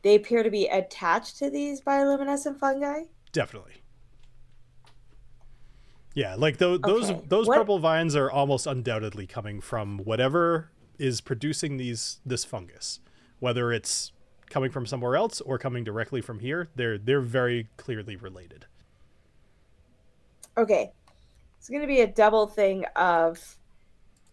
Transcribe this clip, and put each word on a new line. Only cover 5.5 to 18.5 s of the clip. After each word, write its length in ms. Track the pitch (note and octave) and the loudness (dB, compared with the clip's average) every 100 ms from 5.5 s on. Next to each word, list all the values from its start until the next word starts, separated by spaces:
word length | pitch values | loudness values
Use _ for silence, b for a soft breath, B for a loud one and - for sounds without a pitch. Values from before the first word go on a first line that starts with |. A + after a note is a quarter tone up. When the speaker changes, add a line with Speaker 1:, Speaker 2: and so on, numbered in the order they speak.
| - - - - - - | -20 -20 -20 -20 -20 -10
Speaker 2:
Yeah, 200 | - G#2+ F#2 | -4 -4 2
like, 220 | D#3 C3+ | 0 4
tho-, 200 | F3+ F3+ | 2 4
those, 320 | G3 A3 G#3 | 2 2 2
Speaker 1:
Okay. 120 | F3 - | -4 0
Speaker 2:
those 180 | G3 A3+ | 2 6
Speaker 1:
What 120 | B3+ | 4
Speaker 2:
purple 200 | G#3 G3 | 4 2
vines 380 | D#3+ D#3+ E3 D3 | 4 2 2 2
are 140 | C3+ | 2
almost 360 | C#3 C#3 C3+ D#3 | 2 2 0 -2
undoubtedly 600 | C3 A#2+ A2 G#2+ F#2 F#2+ | -4 -2 -2 -4 -8 -10
coming 340 | - G#2 G#2 | -10 -10 -10
from 380 | - A#2 G2+ G2+ | -6 -6 -6 -6
whatever 720 | G2 A2 C3 D#3+ E3+ E3 D#3+ _ _ - | -4 0 2 4 2 0 -4 _ _ -4
is 220 | C3+ A#2 | -2 -2
producing 560 | - A#2 D3 D3+ D#3 C3+ | -6 -6 -4 -4 -4 -4
these, 440 | B2 A#2 - - C3 | -6 -6 -8 -10 -6
this 180 | B2 | -6
fungus. 560 | - A2+ F2+ - - - b b b b | -6 -10 -12 -14 -12 -12 b b b b
Whether 340 | B2 A#2+ A#2+ | -2 0 0
it's 400 | A#2 - - - - - - - | -2 -4 -6 -6 -14 -20 -20 -8
coming 220 | D3 C3 | -4 -2
from 160 | C3 A#2 | -4 -8
somewhere 300 | C3+ B2 C#3 | -4 0 0
else 240 | A3 - | 0 -4
or 180 | - C3 | -6 -4
coming 260 | C3+ B2 | -4 -6
directly 360 | A2 G#2+ A#2 C3 | -6 -6 -4 -6
from 200 | G#2 G#2+ | -8 -10
here, 280 | B2 E3 E3 | -6 -6 -6
they're, 240 | - A#2+ G#2 | -4 -4 -2
they're 220 | G#2+ C#3 | 0 0
very 480 | B2 B2+ B2 A#2+ A2+ - | 2 0 0 -2 -4 -14
clearly 400 | - A2 G#2 F#2+ | -10 -10 -10 -14
related. 500 | F#2+ F#2 F2+ | -14 -18 -20